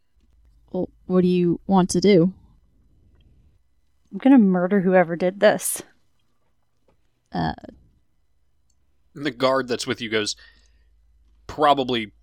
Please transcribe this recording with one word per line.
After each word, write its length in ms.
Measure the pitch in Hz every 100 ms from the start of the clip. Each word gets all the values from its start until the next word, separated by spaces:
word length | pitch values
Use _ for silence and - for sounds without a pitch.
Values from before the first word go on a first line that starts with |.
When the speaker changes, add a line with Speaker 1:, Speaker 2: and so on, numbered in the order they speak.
| _ _ _ _ _ _ _
Speaker 1:
Well, 180 | 180 - _ -
what 160 | 185
do 60 | 180
you 320 | 180 175 - -
want 220 | 190 180
to 100 | 175
do? 320 | 196 190 185 - _ _ _ _ _ _ _ _ _ _ _ _ _ _ _ _ _
Speaker 2:
I'm 60 | 196
gonna 220 | 269 277
murder 420 | 196 180 180 202
whoever 340 | 180 185 165 170
did 240 | 185 196
this. 420 | 208 - - - - _ _ _ _ _ _ _ _ _ _ _ _ _ _
Speaker 1:
Uh. 220 | 87 80 - - - _ _ _ _ _ _ _ _ _ _ _ _ _
Speaker 3:
The 180 | 143 147
guard 360 | 120 131 135 123
that's 180 | 113 131
with 160 | 117
you 80 | 113
goes, 260 | 110 104 - - _ _ _ _ _ _ _ _ _ -
"Probably 680 | - 147 139 127 120 107 _